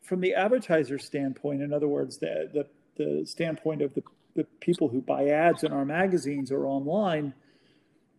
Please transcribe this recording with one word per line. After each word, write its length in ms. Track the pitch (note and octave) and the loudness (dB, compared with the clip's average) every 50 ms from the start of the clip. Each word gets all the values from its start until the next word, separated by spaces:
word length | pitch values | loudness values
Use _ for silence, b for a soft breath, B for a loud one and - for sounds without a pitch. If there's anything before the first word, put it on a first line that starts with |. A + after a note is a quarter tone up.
| - | -8
from 180 | - F#3 F#3 | -4 -4 0
the 120 | F3+ F#3 - | 0 2 2
advertiser 680 | - F#3 G#3+ B3 C4 G#3+ - E3+ D#3+ D3 A#2+ C#3 C3+ | 2 4 4 2 2 2 2 2 2 2 0 -2 -6
standpoint, 600 | - - - C#3+ C#3 C3+ C3 - - D3 C#3+ C#3 C#3+ | -8 -6 -4 -4 -2 -4 -4 -4 -4 -4 -4 -4 -4
in 100 | D3 D3 | -2 -2
other 160 | D3 D3 D3 | 0 0 0
words, 280 | C#3+ C#3+ C#3 C3 A#2+ - | 0 0 -2 -4 -4 -6
the, 300 | - D#3+ - D#3+ D#3+ D#3+ - | -6 -4 -4 -4 -4 -2 -4
the, 120 | D3 D3 - _ _ _ _ _ | -4 -4 -4 _ _ _ _ _
the 300 | - D3+ D3 D3 D3 D#3 | -4 -2 -2 0 -2 -2
standpoint 560 | - - - E3+ E3 D#3 - - - D#3 D3 D3 | -4 -4 -4 -4 -4 -4 -2 -2 -4 -2 0 -2
of 100 | C#3+ - | -2 -2
the, 80 | - - - - _ _ _ _ | -4 -6 -8 -14 _ _ _ _
the 80 | - D3+ - _ _ | -4 -4 -4 _ _
people 280 | - - F3 - E3+ C3+ | 0 0 2 2 2 0
who 120 | A2+ C3+ | 0 -2
buy 300 | B2+ - C#3 C3+ C#3 C#3+ | -2 -2 0 2 2 2
ads 340 | D3 D3+ E3 E3+ D#3+ - - | 4 4 4 4 4 4 0
in 80 | D3+ C#3+ | -2 -2
our 120 | C#3 C#3 | -2 -2
magazines 680 | C#3 D3+ E3+ F#3+ G3 F3+ E3+ C#3 C#3 D3 C#3+ C3+ B2 C3+ | -2 0 2 2 2 2 2 0 -2 -2 -4 -2 -2 -2
or 120 | C#3+ C#3 | -2 0
online, 680 | C#3 C#3 C#3 C#3 C#3+ E3 G#3 G#3+ F#3+ E3 D#3 D3+ C#3+ C3 - _ _ _ _ _ _ _ _ _ _ _ _ _ _ _ | 0 -2 -2 -2 0 0 0 2 2 0 0 -2 -4 -6 -10 _ _ _ _ _ _ _ _ _ _ _ _ _ _ _